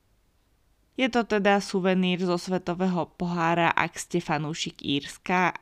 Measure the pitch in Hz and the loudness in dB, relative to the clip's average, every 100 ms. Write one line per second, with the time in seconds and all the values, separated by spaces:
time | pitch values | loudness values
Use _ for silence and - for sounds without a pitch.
0 | _ _ _ _ _ _ _ _ _ - | _ _ _ _ _ _ _ _ _ -2
1 | 254 247 220 214 202 202 190 196 185 185 | 0 2 0 2 4 2 2 0 2 2
2 | 185 175 185 175 185 185 180 175 185 180 | 2 0 0 -2 -2 -4 -4 -2 0 0
3 | 151 - 175 175 165 170 170 - 160 - | -4 -6 -6 -2 0 2 2 2 0 -4
4 | - 180 - 151 151 165 - - - 139 | -4 -4 -2 -4 -4 -6 -8 -8 -4 -4
5 | - - - 185 175 - | -4 -12 -2 2 2 0